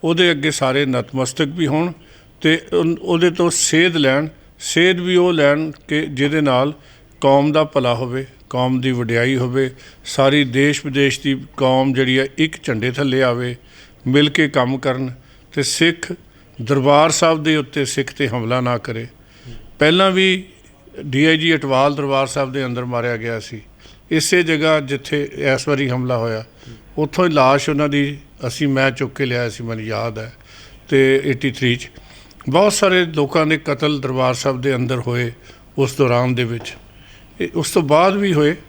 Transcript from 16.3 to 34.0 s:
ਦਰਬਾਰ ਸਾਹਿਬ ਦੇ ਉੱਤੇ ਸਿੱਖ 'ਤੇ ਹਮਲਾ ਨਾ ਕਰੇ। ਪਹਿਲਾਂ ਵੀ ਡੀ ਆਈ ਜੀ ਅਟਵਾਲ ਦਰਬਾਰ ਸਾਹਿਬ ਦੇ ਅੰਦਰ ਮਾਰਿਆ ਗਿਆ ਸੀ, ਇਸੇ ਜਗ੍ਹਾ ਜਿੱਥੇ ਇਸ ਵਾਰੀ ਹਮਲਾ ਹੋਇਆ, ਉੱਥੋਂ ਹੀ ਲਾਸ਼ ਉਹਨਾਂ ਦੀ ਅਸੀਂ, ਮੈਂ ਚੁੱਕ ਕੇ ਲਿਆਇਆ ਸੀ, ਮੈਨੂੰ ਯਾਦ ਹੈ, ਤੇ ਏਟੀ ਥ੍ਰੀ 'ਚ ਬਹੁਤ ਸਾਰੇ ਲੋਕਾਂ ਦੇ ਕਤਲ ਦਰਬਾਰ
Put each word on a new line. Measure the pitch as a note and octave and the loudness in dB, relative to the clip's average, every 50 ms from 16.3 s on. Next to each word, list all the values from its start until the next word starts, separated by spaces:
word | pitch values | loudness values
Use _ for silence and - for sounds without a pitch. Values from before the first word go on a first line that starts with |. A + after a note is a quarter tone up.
| _ - - _ - - | _ -20 -20 _ -14 -12
ਦਰਬਾਰ | A#2 A2 C#3+ C#3 B2+ C#3+ C#3+ C#3+ D#3 E3 | -4 -2 0 2 4 4 6 6 6 4
ਸਾਹਿਬ | D#3 - F3+ E3 D#3+ D#3 D3 | 2 2 2 2 2 2 0
ਦੇ | D#3 D#3 | 0 0
ਉੱਤੇ | D3+ C#3 - - D3 C#3 | 0 0 -4 -4 -4 -4
ਸਿੱਖ | B2+ - - C3+ C3 | -4 -4 -4 -6 -6
'ਤੇ | - - C#3+ | -4 -4 -4
ਹਮਲਾ | B2 A2 B2 A2+ A2+ B2 B2+ | -2 -2 -4 -4 -2 -2 -2
ਨਾ | B2 B2 B2 | 0 -2 -2
ਕਰੇ। | A#2 - - A2+ A2 A#2 B2+ - _ - - - - - - - - - - - - | -4 -4 -8 -10 -10 -10 -12 -16 _ -20 -20 -20 -20 -20 -18 -18 -18 -18 -20 -2 2
ਪਹਿਲਾਂ | D3 D3+ E3 F#3 F#3+ F#3+ | 4 4 4 4 2 2
ਵੀ | F#3 F#3 F#3+ F#3+ F#3 F#3 F#3 - - - _ - - _ _ - - - C#3+ | 2 2 2 2 0 -2 -6 -14 -20 -20 _ -20 -20 _ _ -20 -18 -14 -10
ਡੀ | D3 C3 C3+ D3 | -4 0 2 4
ਆਈ | D#3+ D#3+ | 4 4
ਜੀ | D#3 D#3 E3+ D#3+ | 2 2 0 0
ਅਟਵਾਲ | D3+ D3+ C3+ C3+ B2+ C3+ C#3+ C#3+ | 0 0 0 2 2 2 2 0
ਦਰਬਾਰ | D3 C#3+ C#3 C#3 C3+ C3+ | -2 -4 -2 0 0 0
ਸਾਹਿਬ | B2+ - D3+ C#3 C3 | -2 -2 -4 -4 -4
ਦੇ | B2+ C#3 C3 | -4 -4 -4
ਅੰਦਰ | B2+ A#2+ B2 B2 | -4 -4 -6 -6
ਮਾਰਿਆ | B2 B2 A#2+ A#2 A#2+ A#2+ | -4 -4 -4 -2 -2 -4
ਗਿਆ | A2+ A2+ A#2 A#2 A2 | -4 -6 -6 -6 -8
ਸੀ, | G#2+ - - G#2+ - - - _ - - - - _ - | -8 -12 -16 -16 -18 -20 -20 _ -20 -20 -20 -20 _ -2
ਇਸੇ | D#3+ D#3+ D3 - F3+ F3+ F3 | -2 0 0 2 2 2 2
ਜਗ੍ਹਾ | D#3+ D#3+ D3+ D#3 D#3 D#3 D3+ | 2 0 0 2 2 2 0
ਜਿੱਥੇ | C#3+ C3 C#3 C3+ - - D3+ D3 C#3+ - - - C#3+ C#3 C3 | 0 -4 -6 -8 -6 -4 -4 -4 -4 -6 -8 -4 -2 0 0
ਇਸ | B2+ - | 0 0
ਵਾਰੀ | - C#3+ C3+ C#3 C3 | -2 -2 0 0 -2
ਹਮਲਾ | B2 B2+ B2+ B2+ B2+ | -2 -2 -2 -2 -2
ਹੋਇਆ, | A#2 A2+ A#2 A2+ A2 A2 - _ - - - A#2 - - - - | -2 -2 -4 -4 -6 -8 -12 _ -20 -20 -20 -20 -20 -20 -12 -4
ਉੱਥੋਂ | - D3+ D3+ - - F#3 | -4 -4 -2 0 0 0
ਹੀ | F3 D#3 | 2 4
ਲਾਸ਼ | D3 C3 C3 C#3 C#3 C3+ - | 4 4 6 4 4 2 0
ਉਹਨਾਂ | D3+ C#3+ D3+ D3 | -2 0 0 0
ਦੀ | C#3+ C#3+ C#3+ C#3+ C#3+ C#3 - - - - - | 0 0 0 -2 -4 -10 -16 -20 -16 -10 -10
ਅਸੀਂ, | B2 B2 - D3+ | -8 -4 -2 -2
ਮੈਂ | C#3+ C3+ C3 C3+ C3+ | 0 2 2 2 0
ਚੁੱਕ | B2 - C#3 B2 - | 0 -2 -8 -8 -4
ਕੇ | - C#3+ | -4 -4
ਲਿਆਇਆ | B2+ A#2+ A#2+ B2 A#2 | -2 -2 -2 -2 -4
ਸੀ, | G#2 - A#2+ | -6 -8 -10
ਮੈਨੂੰ | A2+ A2+ A2 G#2+ | -8 -8 -8 -6
ਯਾਦ | A2 A2 G#2 A2 A#2 G#2+ A2 | -6 -4 -4 -4 -6 -6 -8
ਹੈ, | A2 A2+ - - - - - - - - - - - - | -12 -14 -16 -20 -20 -20 -20 -20 -20 -20 -20 -20 -6 0
ਤੇ | C#3 C3+ C3+ C3+ C3+ C3+ C#3 | 4 4 4 6 4 2 2
ਏਟੀ | D3 C3 B2 - C3+ | 0 -4 -2 -2 -6
ਥ੍ਰੀ | B2 - C3 B2 A#2+ | -4 -2 -2 -2 -2
'ਚ | B2 - - - - - - - - - - - - - - | -2 -6 -16 -18 -20 -20 -20 -20 -20 -20 -20 -20 -12 -8 0
ਬਹੁਤ | C3 E3+ G3+ G#3+ G3+ | 2 4 4 4 2
ਸਾਰੇ | - G#3 F#3+ F#3 F#3 F3+ | 2 2 2 4 2 0
ਲੋਕਾਂ | E3 D#3 D#3 D3 C#3 - E3+ D#3 | 0 0 -2 -2 0 2 0 2
ਦੇ | D3+ D#3+ | 2 0
ਕਤਲ | D3 - - C#3+ - D3+ D3+ D3+ | -2 -2 -6 -4 -2 -2 -2 -2
ਦਰਬਾਰ | C#3 | -2